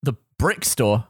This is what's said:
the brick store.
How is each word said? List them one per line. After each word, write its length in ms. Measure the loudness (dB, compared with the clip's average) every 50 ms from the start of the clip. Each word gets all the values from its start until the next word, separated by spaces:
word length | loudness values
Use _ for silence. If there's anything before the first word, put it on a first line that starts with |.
| -4
the 100 | -4 -4 -4 _ _ _ -2
brick 260 | 0 0 0 0 -2
store. 440 | -4 0 0 2 2 2 2 0 -4